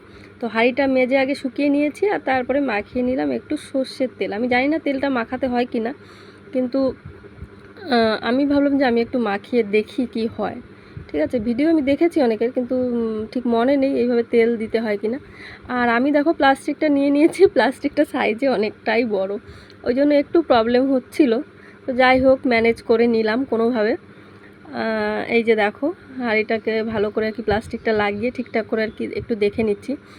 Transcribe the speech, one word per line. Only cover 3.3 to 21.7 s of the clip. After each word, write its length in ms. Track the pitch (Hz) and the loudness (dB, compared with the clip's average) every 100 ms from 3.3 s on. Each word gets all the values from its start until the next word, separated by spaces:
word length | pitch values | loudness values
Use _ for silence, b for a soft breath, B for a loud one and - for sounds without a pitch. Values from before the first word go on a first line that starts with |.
একটু 220 | 240 - 302 | -4 -4 -8
সর্ষের 540 | - 269 254 - 254 214 | -4 -4 -4 -4 -6 -4
তেল। 120 | 240 | -6
আমি 160 | 202 247 | -4 -2
জানি 180 | 247 277 | 0 0
না 100 | 311 | -2
তেলটা 300 | 285 269 277 | -2 -2 -2
মাখাতে 380 | 262 226 262 262 | -2 -4 -4 -4
হয় 200 | 240 247 | -2 -2
কি 140 | 240 | -4
না, 120 | 226 - B B B B B | -6 -8 B B B B B
কিন্তু, 280 | 254 254 269 | -4 -2 0
আহ, 1300 | 262 - - - - - - - - - 359 240 220 214 | -2 -4 -14 -20 -20 -20 -20 -20 -20 -14 -2 0 2 0
আমি 200 | 233 254 285 | -2 0 2
ভাবলাম 280 | 285 285 277 | 2 2 2
যে 60 | |
আমি 160 | 262 233 | 2 0
একটু 180 | 226 254 | 0 -2
মাখিয়ে 440 | 214 202 - 247 | -2 -4 -2 -2
দেখি 400 | 202 214 208 - 247 | 2 0 -2 -4 -6
কি 180 | 226 226 | -4 -6
হয়। 320 | - 196 247 - B B B | -4 -8 -8 -16 B B B
ঠিক 160 | B 302 | B -4
আছে, 180 | 302 247 | -2 -2
ভিডিও 280 | 220 233 311 | -2 0 2
আমি 120 | 320 | 2
দেখেছি 360 | 262 285 339 330 | 2 2 2 2
অনেকের, 300 | 240 214 240 | 2 2 -2
কিন্তু, 220 | 254 247 | -2 -2
উম, 520 | 254 247 240 226 214 220 | -2 -2 -2 -2 -4 -6
ঠিক 140 | 254 240 | -4 0
মনে 280 | 233 247 285 | 2 2 2
নেই 160 | 269 262 | 2 0
এইভাবে 240 | 240 233 | 0 0
তেল 280 | 233 233 226 226 | 2 2 2 0
দিতে 220 | 220 226 | -2 -2
হয় 160 | 226 202 | -2 -2
কি 120 | 220 | -2
না। 100 | 277 B B B B B | -6 B B B B B
আর 180 | 247 240 | -2 2
আমি 200 | 233 277 | 2 2
দেখো 200 | 294 294 | 2 2
প্লাস্টিকটা 560 | 330 277 277 - 285 311 | 4 4 2 -2 -2 0
নিয়ে 220 | 277 285 | 2 2
নিয়েছি, 320 | 285 330 - 370 | 4 4 6 4
প্লাস্টিকটা 580 | 254 226 254 285 - | 4 2 0 -4 0
সাইজে 420 | 302 277 208 220 277 | 0 0 -2 0 0
অনেকটাই 540 | 220 214 - - 220 | 0 -2 -4 -2 0
বড়, 280 | 247 196 190 202 - B B B | 0 -2 -4 -6 -12 B B B
ওই 100 | - | -4
জন্য 160 | 254 294 | 0 4
একটু 240 | 285 285 349 | 2 2 0
প্রবলেম 400 | 302 247 226 247 269 | 4 2 4 2 2
হচ্ছিল। 400 | 262 - - 277 226 - B B | 0 -2 0 2 2 -4 B B